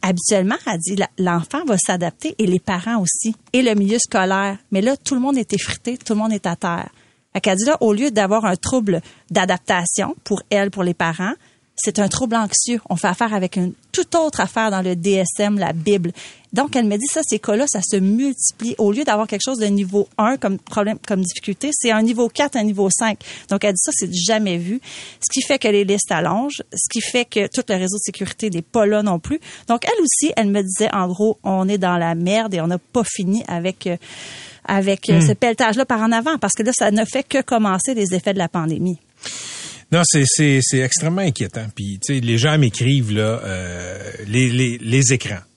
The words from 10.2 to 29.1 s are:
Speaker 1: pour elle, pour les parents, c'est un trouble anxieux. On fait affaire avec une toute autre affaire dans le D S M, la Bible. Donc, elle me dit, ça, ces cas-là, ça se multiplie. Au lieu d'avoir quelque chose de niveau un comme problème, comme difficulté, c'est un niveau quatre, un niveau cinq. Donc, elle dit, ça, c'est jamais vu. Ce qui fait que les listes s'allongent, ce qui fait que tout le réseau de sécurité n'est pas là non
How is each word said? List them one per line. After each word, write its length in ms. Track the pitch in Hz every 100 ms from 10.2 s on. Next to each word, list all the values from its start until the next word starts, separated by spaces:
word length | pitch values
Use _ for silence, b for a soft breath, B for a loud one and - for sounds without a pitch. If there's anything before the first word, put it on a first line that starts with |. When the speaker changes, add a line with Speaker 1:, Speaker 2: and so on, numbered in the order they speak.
Speaker 1:
pour 180 | - 196 -
elle, 220 | 208 196
pour 120 | 196
les 100 | 180
parents, 400 | 170 165 165 185 302 b b b -
c'est 220 | - 208
un 100 | 196
trouble 280 | - 254 226
anxieux. 440 | 214 - - 240 -
On 60 | 180
fait 120 | 196
affaire 260 | 180 233
avec 220 | 214 185 -
une 180 | 180 - _
toute 220 | - 359
autre 260 | 339 311 -
affaire 300 | - - 220
dans 140 | 190
le 120 | 185 180
D 180 | 175
S 260 | 190 180 -
M, 180 | 208 202
la 160 | 175
Bible. 380 | 165 160 202 170 B B B B
Donc, 220 | 208 285 269
elle 100 | 220
me 100 | 208
dit, 80 | 269
ça, 100 | - 311
ces 120 | 214
cas-là, 260 | - 208 285
ça 140 | -
se 140 | 185 202
multiplie. 800 | 190 214 277 262 - - 226 -
Au 140 | 208
lieu 120 | 208
d'avoir 240 | 285 214 220
quelque 140 | 202
chose 140 | - 262
de 80 | 214
niveau 420 | 202 190 202 202 -
un 180 | 214 269
comme 220 | 196 190
problème, 400 | - - 202 214 -
comme 140 | 196
difficulté, 500 | 180 - - 190 277
c'est 180 | 294 240
un 120 | 220
niveau 260 | 220 233 233
quatre, 260 | - 285 269
un 80 |
niveau 260 | 214 196 196
cinq. 280 | - 226 202 B B B
Donc, 140 | 196
elle 100 | 208
dit, 80 | 190
ça, 100 | -
c'est 200 | 294 185
jamais 440 | 175 175 220 208 175
vu. 220 | 170 240 B B B B
Ce 120 | -
qui 80 | -
fait 160 | - 269
que 100 | 220
les 160 | 202
listes 240 | 196 202 -
s'allongent, 520 | 170 175 196 277 277 -
ce 180 | 165 -
qui 100 | 233
fait 240 | - 247 240
que 220 | - 202
tout 160 | - -
le 80 | 190
réseau 220 | 185 202
de 60 |
sécurité 460 | - 185 196 - 220
n'est 100 | 165
pas 240 | 165 240 208
là 160 | 208
non 180 | 208